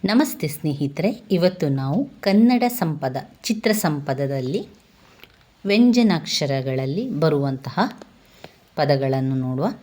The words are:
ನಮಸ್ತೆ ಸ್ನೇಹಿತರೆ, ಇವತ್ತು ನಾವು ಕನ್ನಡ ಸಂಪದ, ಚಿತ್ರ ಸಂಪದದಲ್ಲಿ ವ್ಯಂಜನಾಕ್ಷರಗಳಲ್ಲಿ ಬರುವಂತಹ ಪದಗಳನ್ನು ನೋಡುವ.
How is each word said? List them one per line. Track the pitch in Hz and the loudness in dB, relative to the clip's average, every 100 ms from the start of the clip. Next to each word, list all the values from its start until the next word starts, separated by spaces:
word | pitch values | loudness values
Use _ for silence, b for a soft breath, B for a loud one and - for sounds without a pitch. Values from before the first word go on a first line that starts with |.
| 190 | 2
ನಮಸ್ತೆ | 226 294 - 156 | 2 2 -2 -6
ಸ್ನೇಹಿತರೆ, | - 156 143 143 143 185 | -4 -4 -2 -4 -2 -2
ಇವತ್ತು | 220 - 180 180 185 151 | -2 -2 2 2 0 -2
ನಾವು | 135 135 165 285 - | -2 -2 -2 -4 -4
ಕನ್ನಡ | - 202 233 247 240 | 2 4 6 4 0
ಸಂಪದ, | 240 165 147 139 127 - - | 0 -4 -2 -4 -6 -10 -12
ಚಿತ್ರ | - 220 220 | -6 -4 0
ಸಂಪದದಲ್ಲಿ | 214 170 147 143 135 139 139 127 190 - - b b b b b b _ _ 196 | 0 0 -2 -4 -2 -2 -2 -4 -6 -8 -18 b b b b b b _ _ 0
ವ್ಯಂಜನಾಕ್ಷರಗಳಲ್ಲಿ | 208 247 240 226 170 - - 143 139 131 131 135 156 254 | 4 6 6 4 2 -2 -4 -2 -2 -2 -2 -2 -4 -4
ಬರುವಂತಹ | 147 156 147 139 135 131 - 226 - - B B B B B B - | 0 2 2 0 -4 -6 -2 -2 -4 -20 B B B B B B -2
ಪದಗಳನ್ನು | 143 139 135 135 131 131 | 2 2 2 0 0 -2
ನೋಡುವ. | 127 127 180 - | -2 -2 -4 -6